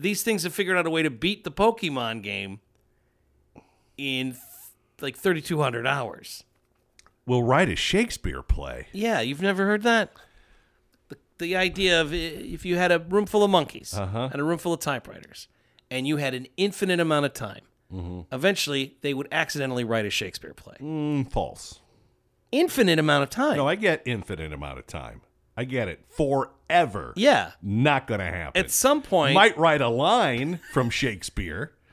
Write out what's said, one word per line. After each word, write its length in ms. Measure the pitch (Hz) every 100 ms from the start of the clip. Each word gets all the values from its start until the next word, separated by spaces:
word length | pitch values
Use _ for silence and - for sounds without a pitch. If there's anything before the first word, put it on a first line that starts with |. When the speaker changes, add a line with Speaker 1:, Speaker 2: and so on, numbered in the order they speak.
Speaker 1:
these 220 | 175 208
things 220 | - 208
have 100 | 170
figured 240 | - 185 185
out 80 | 165
a 40 |
way 120 | 165
to 80 | 156
beat 340 | 117 170 202
the 80 | 170
Pokemon 720 | 143 214 226 170 135 117 113
game 380 | 101 101 98 101 _ _ _ _ _ _ _ _ _ - - _ _ -
in, 340 | 139 131 131
th-, 100 | 123 - - - - _ -
like, 120 | 139
thirty-two 460 | - 196 165 - 160
hundred 260 | 139 117 123
hours. 560 | 139 117 - - - - _ _ _ _ _ _ _ -
Speaker 2:
We'll 160 | 123
write 260 | 120 139 175
a 80 | -
Shakespeare 680 | - 190 233 - - 67
play. 440 | - - 69 120 -
Speaker 1:
Yeah, 280 | 196 226 190
you've 220 | 117 143
never 240 | 190 185 196
heard 160 | 208
that? 320 | 233 233 190 - - _ _ _ _ _ _ _ -
The, 80 | - _ -
the 180 | 170
idea 460 | 185 185 175 185 170
of 120 | 151
i-, 20 | 170
if 480 | 165 156 - 160
you 120 | 180 175
had 140 | 180
a 80 | 170
room 280 | 165 196 202
full 180 | 208
of 60 | 202
monkeys 420 | 185 139 - -
Speaker 2:
Uh-huh. 380 | 104 92 110 131
Speaker 1:
and 80 | 139
a 40 |
room 120 | 151 170
full 160 | 175
of 80 | 165
typewriters, 680 | - 127 - - - - - _ _ _ -
and 180 | 127 135
you 80 | 151
had 160 | 139
an 140 | 127 127 -
infinite 420 | 196 190 190 175
amount 280 | 165 151 143
of 80 |
time, 260 | - 104 101 - _ _
Speaker 2:
Mm-hmm. 280 | 92 87 90 80
Speaker 1:
eventually 600 | 131 175 196 - 139 135 -
they 100 | 143
would 140 | 135 147
accidentally 540 | 156 160 147 135 123
write 200 | 117 113 104
a 40 |
Shakespeare 440 | - 95 - 76
play. 220 | - - -
Speaker 2:
Mm, 500 | 147 156 151 143 123
false. 500 | - 90 - - - _ _ _ _ _ _ _
Speaker 1:
Infinite 460 | 262 349 - 202 160
amount 240 | 151 143
of 60 | 139
time. 280 | - 294 147
Speaker 2:
No, 100 | 139
I 60 | 196
get 240 | 208 156 127
infinite 460 | 117 - 90 80
amount 240 | 73 71 65
of 80 | -
time. 340 | 80 60 57 _ _ _ -
I 80 |
get 240 | 127 131 104
it. 160 | 78 _
Forever. 1040 | - 143 135 127 _ - 170 151 98 64 -
Speaker 1:
Yeah. 360 | 254 175 85 -
Speaker 2:
Not 440 | 98 104 143 135 -
gonna 240 | 104 90
happen. 280 | 87 78 -
Speaker 1:
At 80 | 185
some 320 | - 262 302
point 320 | - 185 139
Speaker 2:
Might 220 | 180 208 -
write 220 | 165 147
a 80 | 120
line 720 | 117 156 240 175 120 143 175 -
from 160 | 139 120
Shakespeare. 840 | - 131 98 - - 90 80 147 _ _